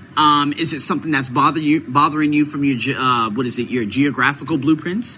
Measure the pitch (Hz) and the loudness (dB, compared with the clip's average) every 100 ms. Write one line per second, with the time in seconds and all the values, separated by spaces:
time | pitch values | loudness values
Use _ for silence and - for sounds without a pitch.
0 | - - 156 147 143 143 156 151 - 170 | -8 2 4 4 2 -2 -2 -2 -2 -2
1 | 160 143 131 127 147 160 151 156 156 135 | 0 0 0 2 2 2 0 0 0 0
2 | 151 151 151 147 147 147 143 127 120 127 | 2 2 0 2 0 0 0 0 -2 -2
3 | 131 123 113 107 123 120 117 123 107 104 | 0 2 0 -2 -4 -4 -4 -2 -2 0
4 | 143 127 127 143 143 160 135 156 175 190 | 0 2 0 0 -4 -2 0 0 -2 -4
5 | 247 | -6